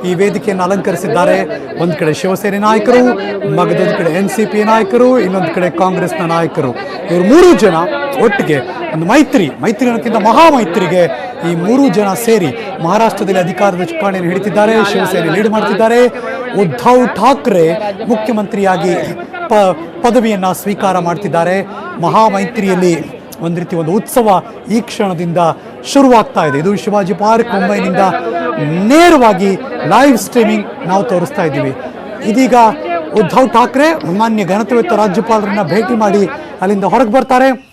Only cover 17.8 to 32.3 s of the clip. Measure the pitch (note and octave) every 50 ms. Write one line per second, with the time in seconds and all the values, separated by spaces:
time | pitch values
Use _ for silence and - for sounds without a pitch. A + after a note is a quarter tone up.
17.8 | G#3 G#3 G3 F#3+ A3 - A#3+ G#3+ A3 - A#3+ G#3+ G#3 F3+ - G3+ G3+ F#3+ F#3 F3
18.8 | - F#3 F3 - - - - - F4 - - - F4 E4 A3 G#3+ G3+ F#3 E3+ D4+
19.8 | E4+ - - - - A#3+ G#3 B3+ G#3+ A3+ G#3+ F#3+ F#3 F#3 F3+ - - G3+ G#3 G#3
20.8 | - G3 F#3 F3+ E3+ E3+ E3+ D#3+ G#3 F3+ C#3+ E3+ E3+ F3 F#3 G3 F#3+ G3 - -
21.8 | - F4+ F4 - E3 E3 D3+ G#3 A3 A3 G3 G3 G3 E3+ - A3 G3 G3 F#3 F3
22.8 | F3+ F3+ E3+ D3 - - - - - - - - D#3+ E3+ F3 F3 F3+ E3+ F#3+ E3
23.8 | E3 D3+ F3+ A3 - - - C4 A#3 G#3+ F#3+ F3 - - - - - - G3+ A#3+
24.8 | A3+ - - - G#3+ F#3+ F#3 D#3+ F3+ E3+ E3 F3+ E3+ D#3+ D#3 - - - - -
25.8 | - - - C#4 C#4 C4 B3 A3 G3+ - - G#3+ E3+ D3+ C3+ C#3 D#3 F#3+ G#3 F3
26.8 | - G#3+ G3+ G#3 G3 F3 G3+ E3+ G3+ G#3+ A3+ A3+ A3+ A#3 G3+ G3 F#3+ F#3+ G#3 G3
27.8 | F#3+ F#3+ F#3 G3+ G3 F#3 E3+ F3 - - E3 - E3+ E3 - D3+ D3 D3 D#3+ F3
28.8 | G3 G#3+ C4+ D#4+ F4 F4 E4 C#4+ A#3+ A3 G#3 F3 G3+ G3 F#3+ - - - - -
29.8 | - D3+ F#3 A3+ C4+ C#4+ B3+ G#3 - - - B3 A3+ G#3 G#3+ G#3+ G3 - - -
30.8 | - E3 F#3 G3 G3 - G3 F3 E3+ - - - F3+ D#3+ C3+ C#3+ C#3 C3+ B2 -
31.8 | - - - - - - - - - G#3+